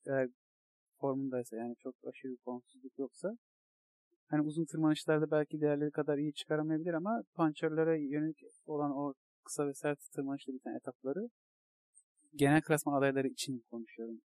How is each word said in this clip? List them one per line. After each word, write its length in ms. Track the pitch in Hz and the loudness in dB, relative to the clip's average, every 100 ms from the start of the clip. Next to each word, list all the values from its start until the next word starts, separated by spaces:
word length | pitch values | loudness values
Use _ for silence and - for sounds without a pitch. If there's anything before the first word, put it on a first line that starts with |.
| - | 0
Eğer 220 | 135 127 _ _ _ _ _ _ _ | 0 0 _ _ _ _ _ _ _
formundaysa, 560 | 139 135 135 123 120 110 | 0 0 0 -4 -4 -6
yani 180 | 120 120 | -8 -8
çok 160 | 131 - | -12 -10
aşırı 280 | - - 131 | -14 -10 -10
bir 60 | 127 | -10
formsuzluk 540 | - 123 _ - 127 - | -8 -10 _ -18 -18 -6
yoksa. 400 | 135 - 180 240 _ _ _ _ _ _ _ _ _ | -6 -4 -6 -6 _ _ _ _ _ _ _ _ _
Hani 140 | 151 | 0
uzun 240 | 151 151 165 | 2 0 -4
tırmanışlarda 680 | 160 156 151 - 156 151 | 2 2 2 2 2 4
belki 300 | 156 151 151 | 2 0 0
değerleri 300 | 151 147 151 | 2 2 0
kadar 260 | 147 147 143 | 0 0 0
iyi 160 | 151 | 0
çıkaramayabilir 600 | 143 - 156 156 156 170 | -4 -2 -2 0 0 0
ama 300 | 165 190 233 - - | -2 0 -4 -4 2
puncher'lara 640 | 160 151 160 156 160 160 | 2 2 0 2 4 4
yönelik 400 | 143 147 156 156 - _ - | 2 0 -2 -4 -14 _ -6
olan 260 | 151 147 | -2 -2
o 220 | 139 143 135 _ _ - | 0 -4 -6 _ _ -12
kısa 220 | - 143 | -4 -2
ve 60 | |
sert 260 | 139 147 147 - - | -2 -4 -4 -6 -6
tırmanışla 380 | 139 139 - | -4 -6 -6
biten 220 | 131 123 120 | -10 -8 -8
etapları 520 | - - 131 156 233 _ _ _ _ _ _ _ _ _ _ 147 | -8 -8 -4 -4 -6 _ _ _ _ _ _ _ _ _ _ 2
genel 260 | 139 151 | 6 6
klasman 320 | - 151 - 143 | 4 2 2 4
adayları 300 | 139 135 135 | 4 4 0
için 360 | 127 - 127 _ | -2 -6 -6 _
konuşuyorum. 520 | 117 113 - 113 113 | -12 -10 -10 -10 -10